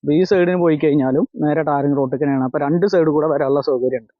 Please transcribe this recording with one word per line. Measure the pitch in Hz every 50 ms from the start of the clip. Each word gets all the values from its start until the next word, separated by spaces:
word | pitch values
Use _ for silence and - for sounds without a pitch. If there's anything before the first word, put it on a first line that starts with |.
അപ്പൊ | - 143 147 156
ഈ | 185 180
സൈഡിന് | 208 185 175 175 180 180 170
പോയി | 170 156 147 151
കഴിഞ്ഞാലും | 156 143 151 135 131 131 143 180 - _ - 156
നേരെ | 151 147 156 156 147
ടാറിങ് | 147 143 139 143 143 139
റോഡിലേക്ക് | 139 131 135 131 147
തന്നെയാണ്. | 143 139 135 131 131
അപ്പൊ | 123 151 151
രണ്ട് | 139 156 175 175 208 196
സൈഡ് | 185 160 156 147 151
കൂടെ | 151 160 151
വരാനുള്ള | 147 151 135 139 143 135 -
സൗകര്യമുണ്ട്. | 139 127 120 127 131 123 113 107 _ _